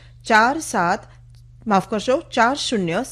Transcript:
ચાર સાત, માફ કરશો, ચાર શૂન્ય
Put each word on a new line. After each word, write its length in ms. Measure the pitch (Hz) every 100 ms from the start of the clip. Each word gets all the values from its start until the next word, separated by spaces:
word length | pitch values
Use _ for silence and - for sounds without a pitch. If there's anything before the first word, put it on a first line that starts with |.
| - -
ચાર 360 | - 220 240 320
સાત, 400 | - 208 170 220 - - - - - - 220
માફ 220 | 196 -
કરશો, 260 | 214 254 294 -
ચાર 260 | 254 233 285
શૂન્ય 460 | - 220 170 180 262